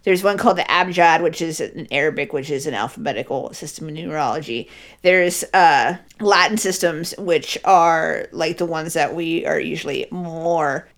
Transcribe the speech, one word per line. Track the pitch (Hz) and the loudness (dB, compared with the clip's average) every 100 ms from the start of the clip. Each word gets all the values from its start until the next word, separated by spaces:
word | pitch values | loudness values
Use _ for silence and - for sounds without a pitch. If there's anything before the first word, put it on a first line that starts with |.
There's | - 185 | 0 2
one | 196 202 | 2 2
called | 233 185 | 2 2
the | |
Abjad, | - 175 185 180 170 165 | 2 0 2 4 4 4
which | 170 160 | 2 -2
is | 165 151 | -4 -6
in | 120 - - | -8 -8 -6
Arabic, | 139 156 147 139 | -2 0 -2 -4
which | 147 135 | -6 -4
is | 139 151 | -6 -4
an | |
alphabetical | 110 113 - 143 107 - 139 - | -4 -4 -6 -6 -6 -4 -6 -6
system | - 160 - 160 | -10 -14 -12 -12
of | |
numerology. | 151 160 156 135 135 143 117 - - - - | -10 -6 -4 -2 -2 -6 -8 -10 -16 -20 0
There's, | 180 185 175 180 - | 4 4 4 -2 0
uh, | 185 170 143 117 180 - - | 4 6 6 2 -2 -10 -4
Latin | 202 190 180 220 | 2 4 4 2
systems, | 196 185 175 156 170 - | -2 0 0 -2 -8 -6
which | 175 160 - - | 0 0 0 -2
are, | - 185 170 165 160 151 - | 4 6 6 4 0 -2 -6
like, | - 160 170 | -4 -4 -2
the | 175 | -4
ones | 160 160 | -4 -4
that | 165 143 | -2 -2
we | 165 165 165 - | -2 -4 -2 0
are | 156 | -2
usually | 160 165 - - - | -2 -6 -6 -6 -6
more | 180 175 165 165 170 147 139 - | -8 -8 -4 0 0 0 -2 -8